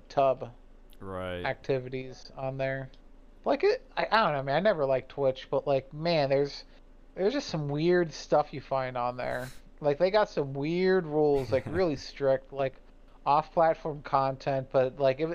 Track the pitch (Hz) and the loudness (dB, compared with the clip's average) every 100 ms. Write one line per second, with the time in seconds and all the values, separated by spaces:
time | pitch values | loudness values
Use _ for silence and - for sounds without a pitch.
0 | - - 135 131 120 - - - - - | -6 0 2 2 -6 -14 -20 -20 -20 -16
1 | 98 92 92 90 131 135 - 135 127 131 | -10 -8 -6 -4 -6 -6 -4 -4 -4 -10
2 | 131 127 - - 135 135 135 135 131 - | -12 -16 -18 -10 -8 -4 -4 -6 -10 -16
3 | - - - - - 359 392 - - - | -20 -20 -20 -8 -2 2 2 0 -4 -6
4 | 175 220 196 143 135 147 208 165 135 131 | 0 2 2 0 0 2 2 2 0 0
5 | - - 135 131 - 139 143 135 - 147 | -2 0 0 0 -2 -2 2 0 -2 -6
6 | 165 165 135 139 143 - - - - - | 0 2 4 2 2 -4 -18 -20 -20 -20
7 | - - 196 277 - 160 143 147 170 180 | -16 -2 -2 -2 -4 -4 -2 0 2 2
8 | 170 - - 151 147 143 - 135 127 127 | 2 -4 0 2 2 -6 -4 -4 -4 -4
9 | 120 123 127 127 127 - - - 151 143 | -4 -4 -6 -6 -8 -14 -20 -4 -2 2
10 | 185 208 208 - 139 139 147 175 185 190 | 2 4 2 0 -4 -4 -2 2 4 2
11 | 160 151 151 139 120 131 110 170 180 135 | 2 2 4 4 2 0 0 0 0 0
12 | - - 139 135 - 139 135 - - - | -8 -2 0 0 -2 -4 -4 -6 -18 -20
13 | - - 143 147 - - 165 160 165 147 | -20 -8 0 2 2 2 2 2 -4 -10
14 | - 139 135 135 - 135 131 139 131 135 | 0 0 2 -2 -2 -4 0 0 0 2
15 | 135 131 160 | 0 2 0